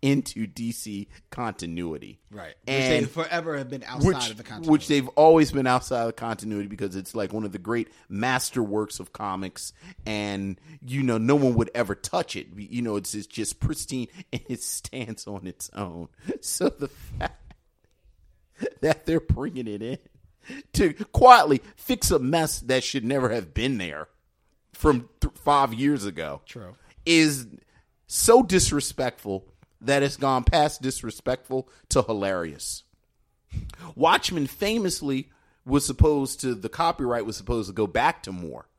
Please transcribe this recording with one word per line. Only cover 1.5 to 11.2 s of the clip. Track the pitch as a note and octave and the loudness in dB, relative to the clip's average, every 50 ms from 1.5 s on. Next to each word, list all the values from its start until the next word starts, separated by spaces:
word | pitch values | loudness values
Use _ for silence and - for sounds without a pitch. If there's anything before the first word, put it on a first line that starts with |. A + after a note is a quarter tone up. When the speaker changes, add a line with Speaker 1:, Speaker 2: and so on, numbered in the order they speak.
| G#2 - - E2+ E2 E2+ F2+ E2+ D#2 D2 - G1+ - _ _ _ | -8 -8 -10 -8 -6 -6 -6 -6 -8 -10 -12 -16 -20 _ _ _
Speaker 2:
Right. | G2+ G#2 F2+ D#2 | -18 -18 -16 -18
Which | - _ _ - | -18 _ _ -4
Speaker 1:
And | C3+ C#3 C3 B2+ - - - | -2 -2 0 2 2 2 0
Speaker 2:
they | A2+ | -2
forever | - E3 D#3+ D#3+ E3 E3+ E3 E3 D#3 C#3+ | -4 -6 -6 -4 -4 -6 -4 -4 -6 -6
have | C3+ B2 | -8 -8
been | C#3 C3+ A#2+ | -12 -12 -10
outside | - B2 C3 C#3 F#3 | -10 -6 0 2 2
Speaker 1:
which, | F#3 C3+ B2 A2+ | 2 2 -2 -6
Speaker 2:
of | A2 G#2+ | -6 -10
the | A#2 | -14
continuity. | - A2+ G#2+ - D#3+ | -16 -14 -10 2 2
Speaker 1:
which | D#3 D3+ - - | 2 2 4 2
they've | D3+ C#3+ C3 C3 | 0 0 0 0
always | - - D3+ D#3+ D#3+ E3 D#3 C3 | 4 6 8 8 10 8 6 4
been | - C#3 C3 C3 | 2 -2 0 2
outside | B2+ B2+ B2 - C3 B2 | 2 0 0 -2 -4 -2
of | A#2 A#2 | -2 -4
the | A2+ | -4
continuity | - - A#2 A2+ G#2 G#2 G#2+ G#2+ G2+ G2+ G2+ | -6 -6 -8 -8 -8 -8 -8 -6 -6 -6 -8
because | G#2 F#2+ G2 G2 F2+ | -8 -8 -8 -6 -6
it's, | F#2+ F#2+ - - | -8 -10 -8 -6
like, | A2+ G#2 F#2+ G2+ | -6 -6 -4 -4
one | G#2+ A2 | -6 -6
of | G#2 | -6
the | F2+ G2+ | -8 -10
great | F2+ G2 A#2 A#2+ A2 - _ _ _ _ | -6 -4 -4 -4 -4 -6 _ _ _ _
masterworks | - G2 A2 B2+ B2+ B2+ B2+ - - B2+ A#2 G#2 G2+ G#2+ G#2+ G#2 - - | -6 -4 -2 0 0 0 -2 -2 -2 -2 -2 -2 -2 -4 -4 -4 -6 -14
of | G2 - _ | -14 -16 _
comics. | - G#2+ G2+ F#2+ F#2+ G2 F#2 - - - - - _ - F3+ F#3 - - | -10 -8 -6 -6 -6 -8 -10 -10 -12 -16 -16 -16 _ -20 -20 -20 -16 -10
And, | A2 G#2+ G#2 G#2 G#2 G2+ G2 G2 G2 F#2+ - _ D#3 D#3+ C#3+ - | -6 -6 -4 -4 -4 -4 -4 -6 -6 -8 -10 _ -20 -20 -20 -12
you | B2 B2+ C#3 C3+ | -8 -4 -2 0
know, | B2+ A#2 | 2 2
no | A2+ | 2